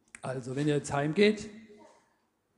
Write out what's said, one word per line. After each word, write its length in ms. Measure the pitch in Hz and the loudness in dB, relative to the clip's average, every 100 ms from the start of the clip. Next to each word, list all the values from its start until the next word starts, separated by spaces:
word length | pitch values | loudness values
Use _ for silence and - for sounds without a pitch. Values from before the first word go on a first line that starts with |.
| _ - | _ -12
Also, 320 | 139 131 123 | -8 -6 -6
wenn 140 | 131 147 | -2 0
ihr 80 | 147 | 0
jetzt 160 | - | 0
heimgeht 580 | 139 147 156 208 214 - - - - - _ _ _ _ _ _ | -2 0 4 4 4 -4 -16 -20 -20 -20 _ _ _ _ _ _